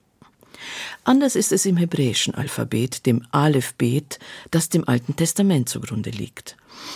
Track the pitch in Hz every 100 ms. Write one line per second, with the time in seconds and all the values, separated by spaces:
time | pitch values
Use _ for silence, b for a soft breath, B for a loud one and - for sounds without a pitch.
0 | _ _ - _ B B B B B B
1 | - 262 277 - 220 190 196 175 170 160
2 | 131 113 - - 143 - 117 113 127 -
3 | - 117 - 143 151 139 - - 120 135
4 | 151 - B B B 165 - 165 151 120
5 | 120 143 160 - 196 156 120 123 - 113
6 | - 104 110 - - - B B B